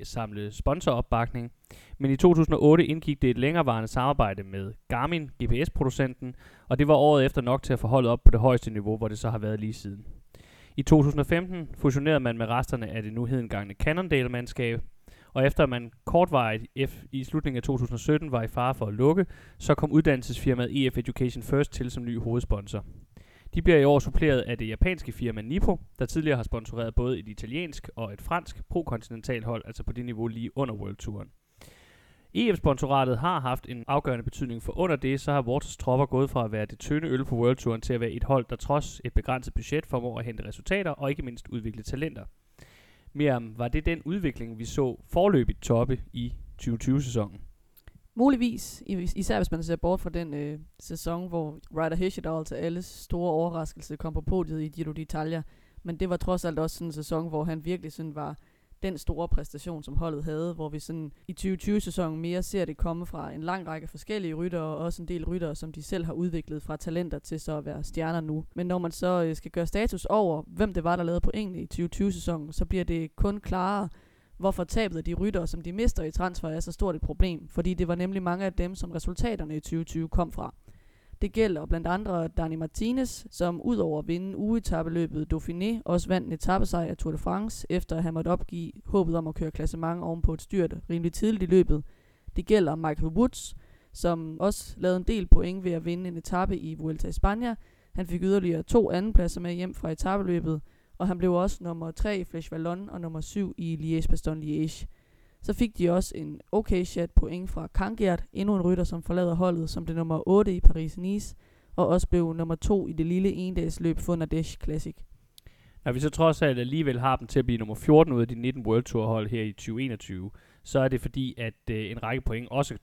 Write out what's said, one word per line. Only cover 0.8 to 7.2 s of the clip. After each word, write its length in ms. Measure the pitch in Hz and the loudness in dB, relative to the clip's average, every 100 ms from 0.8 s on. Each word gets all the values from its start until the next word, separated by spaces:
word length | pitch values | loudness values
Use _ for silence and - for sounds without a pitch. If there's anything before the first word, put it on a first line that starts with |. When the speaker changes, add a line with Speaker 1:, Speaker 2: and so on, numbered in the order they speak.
| - 120 - 117 117 123 117 - _ - - - | 2 0 0 0 0 -4 -8 -12 _ -20 -18 -2
Speaker 1:
Men 120 | 135 | 0
i 60 | 135 | 6
to 180 | 185 160 | 8 8
tusind 200 | 156 156 | 6 6
og 80 | |
otte 240 | 147 160 160 | 8 8 8
indgik 360 | 160 156 143 | 2 -2 2
det 80 | 131 | 2
et 80 | 120 | 4
længerevarende 500 | 135 170 143 113 110 | 2 2 2 2 0
samarbejde 540 | 131 127 143 110 98 95 | 0 0 2 2 0 -6
med 280 | 98 98 - - | -8 -8 -10 -6
Garmin, 420 | 120 143 170 143 - | -2 0 -2 -4 -6
G 60 | 120 | 0
P 180 | 120 165 | 2 0
S-producenten, 680 | - 135 120 135 127 127 127 - - - | 0 0 0 -2 -2 -10 -12 -18 -16 -4
og 100 | 127 | 2
det 100 | 143 | 6
var 60 | 147 | 8
året 300 | 147 147 | 8 8